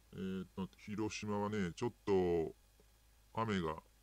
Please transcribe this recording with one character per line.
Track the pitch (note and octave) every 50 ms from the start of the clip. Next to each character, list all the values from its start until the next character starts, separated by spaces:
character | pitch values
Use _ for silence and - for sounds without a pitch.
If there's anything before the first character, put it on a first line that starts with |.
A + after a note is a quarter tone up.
| - - -
え | G2
ー | F#2+ F#2+ F#2+ F#2+ F#2
っ | - -
と、 | - F#2+ - - - -
広 | - G#2 G2 A2 G#2+ -
島 | - G#2 G#2+ G#2 G#2
は | G#2 G2+
ね、 | G#2+ G#2+ G2 E2+ D#2+
ち | - A#2+
ょ |
っ | A#2+ - - -
と | G#2+ G2 F#2+ F2+ F2 E2+ E2+ D#2+ - - - - - - - - - - _ _ - _ - - - -
雨 | A2 A2+ A2 G#2 F#2+ E2+
が | D#2 D#2 D#2+ - - - -